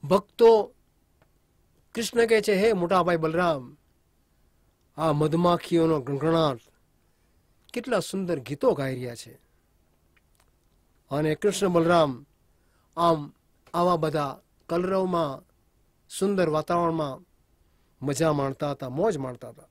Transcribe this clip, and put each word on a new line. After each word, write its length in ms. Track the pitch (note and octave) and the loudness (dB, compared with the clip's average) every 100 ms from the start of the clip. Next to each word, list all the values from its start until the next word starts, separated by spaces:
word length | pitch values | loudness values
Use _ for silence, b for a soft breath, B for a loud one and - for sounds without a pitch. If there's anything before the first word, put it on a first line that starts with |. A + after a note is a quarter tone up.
ભક્તો, 680 | C#3+ F#3 - - A3+ A3 G3+ _ _ _ _ _ _ _ _ _ _ _ _ | 0 -2 -2 4 6 6 2 _ _ _ _ _ _ _ _ _ _ _ _
કૃષ્ણ 320 | - A#3 A#3+ A#3 | -8 -4 0 2
કહે 140 | A3 | 2
છે, 140 | G#3+ | 2
"હે 180 | G3 A3 | 2 2
મોટા 300 | G3+ E3+ F#3+ | 2 2 2
ભાઈ 140 | F3 E3+ | 2 2
બલરામ, 600 | D#3+ E3 F3 D3 B2 D3 _ _ _ _ _ _ _ _ _ _ _ - | 0 0 0 -2 -6 -20 _ _ _ _ _ _ _ _ _ _ _ -4
આ 160 | D#3+ | -2
મધમાખીઓનો 880 | D3 D3+ E3 F3 E3+ - E3+ D#3+ D#3 | 0 0 2 2 2 0 0 2 0
ગણગણાટ, 580 | B2+ C#3 D3+ E3 D#3 B2 _ _ _ _ _ _ _ _ _ _ _ | -2 -4 0 2 0 -2 _ _ _ _ _ _ _ _ _ _ _
કેટલા 280 | - A#3+ A3 | -10 -4 -4
સુંદર 380 | - F#3+ F3+ D#3 | -2 -6 -4 -6
ગીતો 360 | B2 D3 C4 | -6 -2 0
ગાઈ 200 | F3+ C3+ | 0 -4
રહ્યા 200 | B2+ B2 | -6 -10
છે." 260 | A#2 - - _ _ _ _ _ _ _ _ _ _ _ _ _ _ _ _ _ | -12 -18 -20 _ _ _ _ _ _ _ _ _ _ _ _ _ _ _ _ _
અને 240 | C#3 D#3 | -4 -2
કૃષ્ણ 340 | D3+ G#3 F#3+ G3 | 0 -2 0 2
બલરામ 580 | F3 E3 F3 D3+ B2+ C#3+ _ _ _ _ _ _ - | 2 4 4 4 0 -14 _ _ _ _ _ _ 0
આમ 360 | E3+ E3 D3 - _ _ _ | 2 2 -2 -16 _ _ _
આવા 220 | F3 F3+ F3 | -2 0 2
બધા 440 | D#3 D3+ C#3+ - _ _ _ | 0 -2 -4 -8 _ _ _
કલરવમાં, 760 | E3+ F#3 F#3+ F#3 F3 D3+ C3 _ _ _ _ _ _ _ | -4 -2 -2 -2 -2 -4 -6 _ _ _ _ _ _ _
સુંદર 400 | - G3 G3 E3+ | -4 -2 0 0
વાતાવરણમાં 720 | D#3 D3+ F3 E3+ E3 D3 C3 _ _ _ _ _ _ _ _ C3 | -2 -2 0 0 -2 -6 -8 _ _ _ _ _ _ _ _ -8
મજા 260 | C3+ D#3+ | 0 0
માણતા 380 | D3 C#3 C3+ D3 | 0 -2 -4 -6
હતા, 180 | C#3 C3 | -6 -10
મોજ 280 | C3 G#3+ D#3+ | -2 -2 -2
માણતા 320 | C3 B2 A#2+ | -6 -10 -18
હતા. 200 | A#2 - | -18 -20